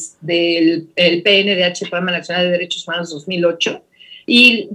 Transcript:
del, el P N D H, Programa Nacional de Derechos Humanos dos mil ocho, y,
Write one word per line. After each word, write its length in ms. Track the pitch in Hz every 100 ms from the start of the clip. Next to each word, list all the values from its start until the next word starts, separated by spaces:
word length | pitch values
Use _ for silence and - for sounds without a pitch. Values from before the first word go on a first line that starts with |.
| - _
del, 680 | 160 170 170 170 165 160 156 -
el 260 | 175 170
P 180 | 208 196
N 140 | 202
D 100 | 185
H, 220 | 180 180 190
Programa 240 | 175 185
Nacional 360 | 175 - 175 180
de 40 |
Derechos 380 | 175 180 - -
Humanos 220 | 170 170
dos 180 | 151 185
mil 160 | 180
ocho, 400 | 170 165 - - _ _ - - -
y, 420 | 240 247 233 -